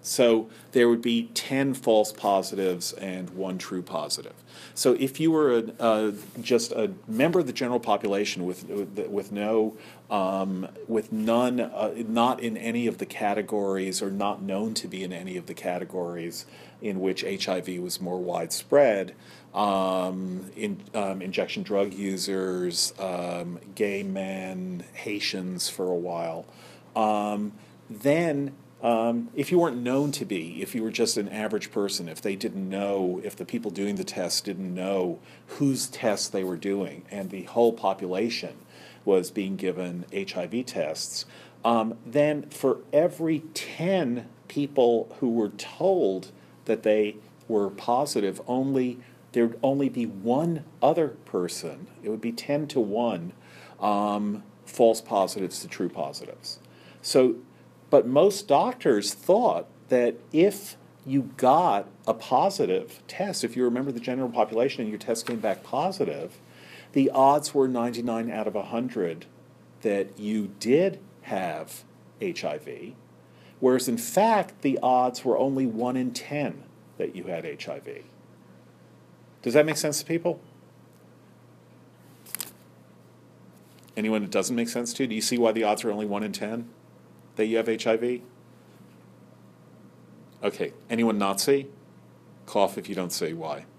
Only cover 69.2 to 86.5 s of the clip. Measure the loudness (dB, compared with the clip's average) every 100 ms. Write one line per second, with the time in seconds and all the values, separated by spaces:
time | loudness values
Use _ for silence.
69.2 | -12 -20 -20 -20 -20 -4 0 0 -2 -6
70.2 | -2 -2 -2 -4 2 4 4 -2 -16 -20
71.2 | -6 -4 -4 -6 -10 -16 -20 -20 -20 -8
72.2 | -6 -4 -6 -6 -10 -14 -14 -18 -20 -20
73.2 | -20 -20 -20 2 4 4 2 -2 0 4
74.2 | 4 4 2 -2 -2 2 4 4 4 0
75.2 | 2 4 4 2 0 0 -2 0 -2 -4
76.2 | -6 -4 -4 -6 -16 -20 -20 -6 -6 -6
77.2 | -8 -6 -8 -10 -10 -10 -10 -16 -18 -20
78.2 | -20 -20 -20 -20 -20 -20 -20 -20 -20 -20
79.2 | -20 -8 4 6 6 2 -2 -2 -2 -2
80.2 | 0 -4 -10 -20 -20 -20 -20 -20 -20 -20
81.2 | -20 -20 -20 -20 -20 -20 -20 -20 -20 -20
82.2 | -14 -12 -12 -14 -20 -20 -20 -20 -20 -20
83.2 | -20 -20 -20 -20 -20 -20 -12 -4 0 0
84.2 | 2 0 0 0 -2 -2 -4 -2 -2 0
85.2 | 0 4 4 4 2 2 0 -2 -2 -2
86.2 | -4 -6 -6